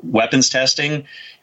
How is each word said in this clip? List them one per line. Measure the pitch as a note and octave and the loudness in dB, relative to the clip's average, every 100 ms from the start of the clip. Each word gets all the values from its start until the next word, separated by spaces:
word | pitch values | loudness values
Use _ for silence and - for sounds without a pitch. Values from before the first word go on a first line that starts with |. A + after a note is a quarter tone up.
weapons | - A2+ A2+ C3+ B2+ | -2 0 2 2 2
testing, | C3 C3 - D3 D3 - - - - | 2 0 0 -2 -4 -8 -20 -20 -6